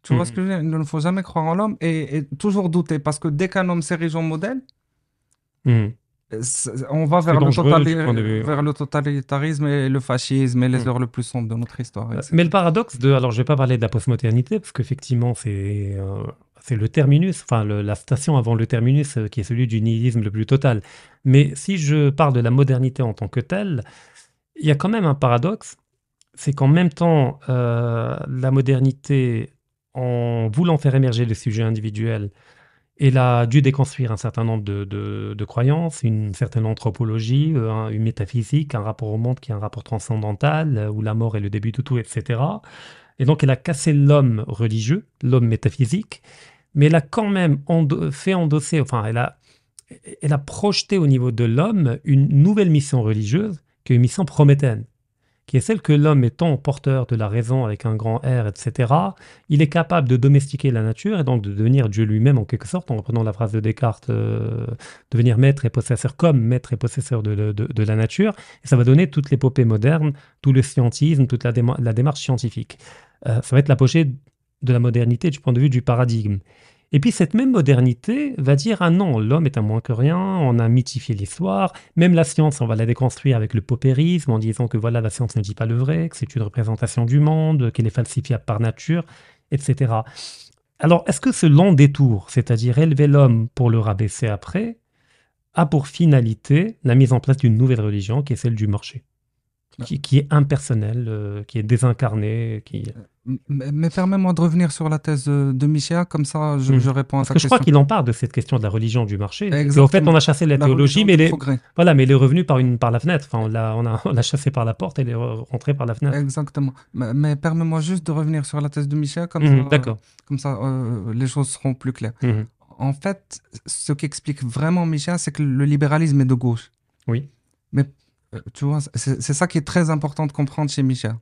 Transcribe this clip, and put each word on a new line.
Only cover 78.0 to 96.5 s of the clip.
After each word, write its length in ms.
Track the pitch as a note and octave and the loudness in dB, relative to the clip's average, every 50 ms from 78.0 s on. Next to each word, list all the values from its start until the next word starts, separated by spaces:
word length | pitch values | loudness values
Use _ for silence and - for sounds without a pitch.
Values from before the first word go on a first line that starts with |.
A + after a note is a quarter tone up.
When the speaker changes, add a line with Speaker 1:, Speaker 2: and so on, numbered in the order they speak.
| - - A#3 C#4 D4 C#4+ B3 | -4 -4 -4 -2 -4 -6 -6
Speaker 2:
va 180 | - C3+ C3 C#3+ | -4 0 2 2
dire, 280 | C#3 C#3+ A3+ A3 - | 2 2 -2 -2 0
ah 80 | F3 E3+ | 2 2
non, 280 | E3 F#3 G3+ E3+ B2+ A2 | 2 2 2 0 0 0
l'homme 280 | G#2+ A2 C3+ D#3+ E3 | 0 0 0 0 0
est 100 | C3+ - | -2 -2
un 60 | B2 | -2
moins 180 | G#2+ G#2+ G#2+ A2+ | -2 -2 -2 -4
que 120 | - - A#2+ | -2 -4 -2
rien, 240 | A2 B2+ D3 E3+ F3+ | 0 0 0 0 0
on 400 | F#3+ F#3+ F#3+ F3+ D3+ B2+ A#2+ A#2 | -2 -2 -2 0 0 2 2 2
a 100 | A#2 A2+ | 2 2
mythifié 460 | A#2+ B2+ A#2+ - - A#2+ - - A#2 | 2 2 0 -2 -8 -10 -6 -6 -6
l'histoire, 580 | G2 G2+ - - - E3+ F#2+ F#2+ G3 F#3+ - - - - _ _ | -6 -6 -10 -8 -6 -4 -4 -2 -2 -2 -4 -4 -10 -20 _ _
même 160 | E3 E3+ F3+ | 2 4 4
la 100 | F3 E3 | 4 4
science, 380 | D#3+ D#3+ - - D#3 D3+ C#3 - | 2 0 2 2 2 2 0 -2
on 60 | B2 | -2
va 100 | A2+ A2+ | -2 0
la 80 | A2 A2+ | -2 0
déconstruire 540 | A2+ A#2+ - C3 B2 - - - C#3 B2+ A2+ | -2 0 0 -2 -2 -2 -2 0 0 0 0
avec 160 | G#2+ G2+ - | 0 -2 -4
le 80 | G#2+ | -4
paupérisme, 680 | F#2+ - B2 A#2 - C3 C3 C3 D#3 E3 F3+ E3+ - - | -2 -2 -4 0 0 0 2 2 2 0 0 0 0 0
en 80 | A2+ A2 | -2 0
disant 300 | G#2+ A2 G#2+ - B2 A#2 | 0 -4 -2 -2 -4 -2
que 80 | - | -2
voilà, 240 | A2+ G#2 A#2 A#2 A#2 | -2 -2 -2 -2 -2
la 80 | A2 G#2+ | -2 -4
science 260 | - - B2 G#2 - | -4 -4 -6 -4 -2
ne 60 | A#2 | -4
dit 140 | G2+ G#2 G#2+ | -4 -4 -6
pas 100 | - A2+ | -6 -4
le 100 | A2+ A#2 | -2 0
vrai, 360 | A#2+ C3 C3+ D#3 E3 E3 E3 | 0 0 0 -2 -2 -4 -6
que 60 | - - | -6 -8
c'est 180 | - - - | -10 -6 -4
une 60 | A#2+ | -6
représentation 640 | A2 G#2 - B2 A2 A2 A2 - B2 G#2+ - B2 A#2 | -6 -4 -4 -4 -4 -4 -4 -4 -4 -4 -2 -2 0
du 120 | A#2 B2+ D3 | 2 2 2
monde, 540 | D3+ D3+ D#3 D#3+ D#3 D#3 D#3 C#3+ B2 A2+ | 4 4 2 2 0 0 0 0 0 -2
qu'elle 140 | - - A2+ | -2 -2 -2
est 40 | A2 | -2
falsifiable 540 | - - A2+ - - - - - B2 - _ | -2 -2 -4 -2 -4 -6 -4 -4 -6 -4 _
par 160 | - A2 G#2+ | -6 -4 -2
nature, 440 | A#2 A2+ - - - - D#3+ F3 D#3+ _ - - _ _ _ _ _ _ | -2 -4 -4 -6 -4 -4 -4 -4 -4 _ -16 -20 _ _ _ _ _ _
et 60 | D3+ | -6
cetera. 480 | C#3 C#3+ - C3 - C#3 A#2 A2+ A2 A2+ - - - - - - - - _ _ _ _ _ _ _ | -4 0 -2 0 0 0 -2 0 -2 -4 -6 -14 -18 -18 -18 -18 -20 -20 _ _ _ _ _ _ _
Alors, 220 | - D#3 F3 E3+ E3+ | 4 4 4 4 2
est-ce 140 | - D#3 - | -2 -4 0
que 120 | - C4 | 0 -2
ce 140 | - - - | 0 2 4
lent 260 | D#3+ C#3+ D3 F#3 G3+ | 6 8 8 8 6
détour, 560 | F3 C3+ C#3+ C#3+ C#3 - C#3 B2 A2 F#2+ - - | 6 6 6 6 6 2 2 2 2 0 -4 -2
c'est-à-dire 480 | - B2 A#2 - B2 A2 A#2 B2 A#2 B2+ | -2 -2 0 0 -2 0 0 0 2 2
élever 280 | D#3+ E3 C#3+ C#3 D3 | 2 2 2 2 4
l'homme 420 | C#3+ C#3 C#3+ C#3 C3 A#2 A2+ A2+ A#2 _ | 4 6 6 6 6 6 2 0 -2 _
pour 160 | - B2+ A#2+ | 0 2 2
le 80 | A2+ A2+ | 2 2
rabaisser 480 | G#2 A2 G2+ F#2 A2 G2+ - - B2 A2 | 0 0 -2 -2 -2 -4 -4 -4 -4 -4
après, 500 | G#2 G2+ - - - F#3 A3 A#3 A#3 _ _ _ _ _ _ _ _ _ _ _ _ _ _ _ _ | -4 -6 -8 -6 -6 -4 -4 -4 -8 _ _ _ _ _ _ _ _ _ _ _ _ _ _ _ _
a 100 | - E3 | 0 0
pour 200 | D3 - D3 C#3 - | 2 2 0 -2 -2
finalité 880 | - - E3+ D#3+ C#3+ C3 A#2 A2+ A2 - _ - | -2 2 4 6 6 4 4 0 -4 -6 _ 0